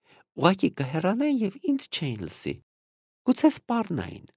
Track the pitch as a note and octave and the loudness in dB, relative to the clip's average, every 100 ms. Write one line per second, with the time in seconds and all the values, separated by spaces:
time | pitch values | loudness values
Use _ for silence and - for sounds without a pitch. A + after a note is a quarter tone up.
0 | _ - _ - D#3+ F#3+ - - C3 D#3+ | _ -20 _ 2 4 4 0 0 -2 0
1 | F3+ A3+ D4 C4 G3+ - - C4+ - - | 0 2 2 2 0 -2 -2 -2 -4 -4
2 | D3 G#2+ D#2+ - - C#2 _ _ _ _ | -4 -4 -6 -6 -6 -8 _ _ _ _
3 | _ _ - - D#4 - - A#3 - D3 | _ _ 0 4 4 2 -2 -2 -2 -4
4 | F2+ - - | -6 -10 -18